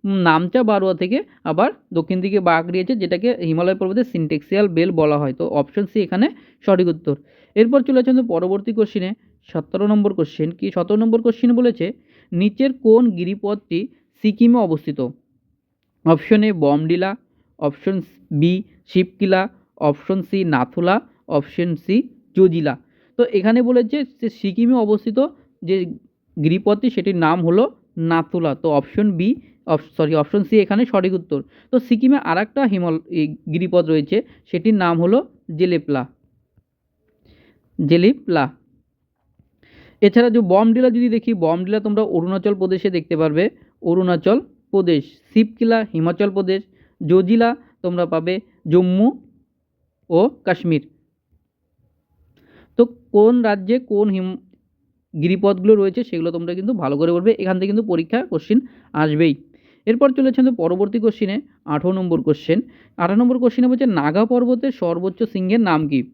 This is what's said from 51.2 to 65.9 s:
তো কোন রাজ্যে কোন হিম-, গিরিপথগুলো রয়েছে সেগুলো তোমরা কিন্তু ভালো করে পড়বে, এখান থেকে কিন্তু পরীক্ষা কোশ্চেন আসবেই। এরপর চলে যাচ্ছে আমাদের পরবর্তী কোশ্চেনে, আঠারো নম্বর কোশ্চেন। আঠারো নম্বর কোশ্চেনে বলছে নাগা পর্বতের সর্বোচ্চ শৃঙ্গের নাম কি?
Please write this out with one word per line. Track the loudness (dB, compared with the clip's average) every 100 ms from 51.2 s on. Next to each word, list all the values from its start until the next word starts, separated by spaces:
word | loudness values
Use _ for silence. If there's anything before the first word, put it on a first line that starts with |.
| _ _ _ _ _ _ _ _ _ _ _ _ _ _ _ 0
তো |
কোন | 0 -2 _ 4 4 4
রাজ্যে | 0 -2 -2 -4
কোন | -2 -2 0
হিম-, | -2 -6 -10 _ _ _ _ _ _ _ -4
গিরিপথগুলো | -2 0 0 2 4
রয়েছে | 4 2 -2
সেগুলো | -6 -6 -4
তোমরা | -6 -8
কিন্তু | -6 -6
ভালো | -4 -4 0
করে | 0
পড়বে, | 2 0 0
এখান | -2
থেকে | -2
কিন্তু | -2 -2
পরীক্ষা | -2 -4 -2 -4
কোশ্চেন | -4 -6 0 -2 -2 -20 _
আসবেই। | -2 -2 2 0 0 _ _ _ _
এরপর | -4 2 2
চলে | 2
যাচ্ছে | 0 2
আমাদের | 0 0
পরবর্তী | -2 0 -2 0
কোশ্চেনে, | -2 -2 -4 -4 -10 _
আঠারো | -6 -2 -2
নম্বর | -2 -2 -2
কোশ্চেন। | -2 -2 0 -2 -2 _ _ -6
আঠারো | 0 2
নম্বর | 2 2
কোশ্চেনে | 0 2 0
বলছে | 2
নাগা | 0 0 0 0
পর্বতের | 0 0 0 0 -2
সর্বোচ্চ | -4 -4 -2 -6 -4
শৃঙ্গের | -6 -4 -2 0
নাম | 2 0
কি? | 0